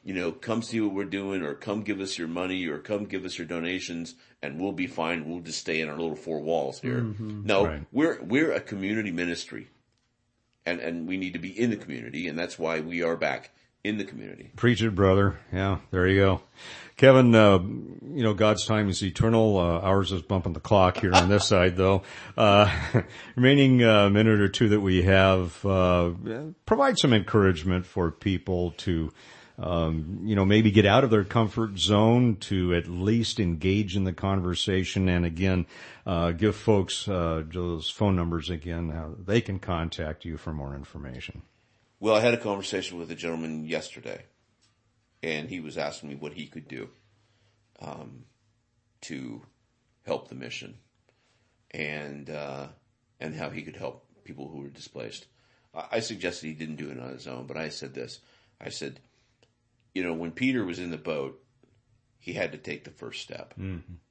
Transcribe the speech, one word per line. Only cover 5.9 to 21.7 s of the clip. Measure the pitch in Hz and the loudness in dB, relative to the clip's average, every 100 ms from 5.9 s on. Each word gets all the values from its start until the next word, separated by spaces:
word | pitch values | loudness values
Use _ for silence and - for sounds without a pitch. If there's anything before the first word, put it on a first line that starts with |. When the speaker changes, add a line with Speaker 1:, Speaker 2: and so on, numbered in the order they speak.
Speaker 1:
our | 76 | -6
little | 82 78 | -6 -6
four | - 78 | -8 -8
walls | 78 82 67 65 | -2 -2 -4 -6
here." | 127 123 | -6 -4
Speaker 2:
Mm-hmm. | 113 104 110 107 | -4 -6 -10 -8
Speaker 1:
No, | 104 98 101 | 0 2 2
Speaker 3:
Right. | 76 76 | -2 -6
Speaker 1:
we're, | 127 160 123 | 0 0 0
we're | 82 127 156 | -2 0 0
a | - | -2
community | - 101 95 110 104 | -6 -6 -4 -2 -4
ministry. | 85 87 85 - 58 - _ _ _ _ _ _ _ _ _ 82 | -4 -4 -6 -10 -14 -16 _ _ _ _ _ _ _ _ _ -6
And, | 87 | -6
and | 76 85 82 | -6 -6 -6
we | 92 | -6
need | 92 | -6
to | 85 | -8
be | 92 95 | -10 -2
in | 120 | -2
the | 104 | -2
community, | - 65 57 71 85 | -8 -12 -10 -8 -8
and | 78 | -6
that's | 87 - | -8 -6
why | 82 80 | -4 -4
we | 80 85 | -4 -4
are | 85 82 | -4 -2
back | 78 65 - _ _ _ | -4 -4 -10 _ _ _
in | 101 107 | -6 -6
the | |
community. | - - 53 - - | -8 -12 -16 -16 -20
Speaker 3:
Preach | - 120 104 | 0 2 2
it, | 113 | 0
brother. | 92 98 95 98 - - | 4 6 6 4 0 -8
Yeah, | 92 98 95 - | -4 -2 -2 -4
there | 90 92 | 0 4
you | 98 | 6
go. | 98 92 - - - - - - | 4 2 -4 -20 -18 -18 -20 8
Kevin, | 135 131 123 | 10 10 10
uh, | 113 104 95 | 10 10 8
you | 95 120 - 90 123 151 | 2 -8 -10 -14 -10 -2
know, | 113 | 0
God's | 101 107 104 - | 4 2 2 0
time | 110 101 | 2 2
is | 90 | 0
eternal. | 98 - 113 113 110 98 | -4 2 4 6 4 4
Uh, | 85 85 | 2 2
ours | 95 98 90 | 2 2 2
is | 92 | -4
bumping | - 98 90 | -2 -2 -2
the | 80 | -8
clock | - 104 92 - | 4 6 6 4
here | 98 | 2
on | 92 90 | 4 6
this | 104 - | 4 4
<laughs> | |
side, | 98 92 | 4 4